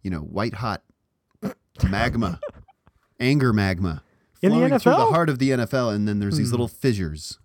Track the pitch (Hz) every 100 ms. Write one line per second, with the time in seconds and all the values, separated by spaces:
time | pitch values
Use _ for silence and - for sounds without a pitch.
0 | 95 85 78 85 113 95 117 98 _ _
1 | _ _ _ _ - - _ - 92 98
2 | 120 117 101 85 - - - _ _ _
3 | _ _ 127 143 127 107 98 90 95 76
4 | _ _ _ _ 185 233 254 269 240 311
5 | 440 170 165 127 135 127 113 135 120 104
6 | 104 104 101 95 107 120 90 - 135 104
7 | 85 76 - -